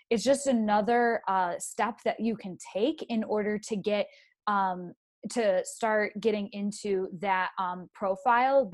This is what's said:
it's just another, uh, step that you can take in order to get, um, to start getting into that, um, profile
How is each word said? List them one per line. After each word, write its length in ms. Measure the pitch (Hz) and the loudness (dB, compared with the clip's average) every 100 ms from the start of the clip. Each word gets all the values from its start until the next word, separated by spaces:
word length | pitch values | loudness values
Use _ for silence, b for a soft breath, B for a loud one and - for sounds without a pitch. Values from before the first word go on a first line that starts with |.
| - | -2
it's 120 | 226 | 0
just 220 | 226 269 277 | 2 2 2
another, 800 | 233 214 208 208 240 233 233 - | 2 4 2 4 2 2 0 0
uh, 300 | 190 175 170 | 0 0 -4
step 440 | - - 220 - 220 | -6 -4 -4 -2 -4
that 140 | - | -2
you 160 | 220 208 | -2 -4
can 220 | 190 170 - | -6 -12 -8
take 300 | 185 262 311 - | -2 0 -2 -4
in 140 | 226 | -4
order 340 | - 214 208 214 | 0 0 0 -4
to 180 | - 208 | -4 -4
get, 320 | 202 208 - b b _ - | -2 -2 -2 b b _ -2
um, 460 | 202 185 180 175 - _ _ 214 | 0 0 -2 -8 -14 _ _ -6
to 320 | 240 208 185 | 0 2 2
start 480 | - - 220 214 208 208 | 0 -2 0 2 0 0
getting 300 | 226 208 202 | 0 0 -2
into 560 | 202 202 - 208 190 190 175 | -4 -6 -4 -2 -2 -2 -4
that, 320 | 196 185 180 - | 0 0 0 -4
um, 320 | 180 180 175 | -4 -6 -12
profile 720 | - 196 190 254 233 262 277 208 | -6 -4 0 4 4 6 4 4